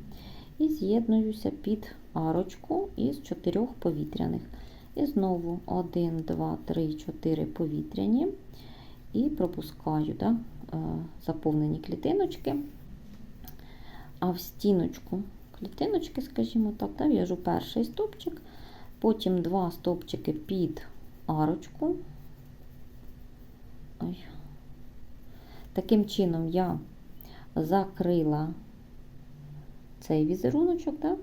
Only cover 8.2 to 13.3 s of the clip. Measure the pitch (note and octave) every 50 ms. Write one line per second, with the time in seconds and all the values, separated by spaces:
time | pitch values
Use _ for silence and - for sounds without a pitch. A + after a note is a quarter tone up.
8.2 | E4+ G4 G4 - - - - - - - - - - - - - - - - G#3
9.2 | B3+ D4+ D4+ - F#3 E3+ E3+ - - - - - - D#3 D#3 D#3 D3+ D#3 - -
10.2 | F#3+ G#3+ A#3 A3+ A#3 - - - - - - D#3+ D#3+ D#3+ D#3+ D#3+ E3 D#3+ - -
11.2 | - D#3+ D#3+ D#3+ - D#3+ D3+ D3+ D3+ D3+ D#3 D#3 - - F3+ - - - F4+ G4+
12.2 | F#4+ - - - - - C#4+ C#4+ D4 - - - - - - - - - - -
13.2 | - -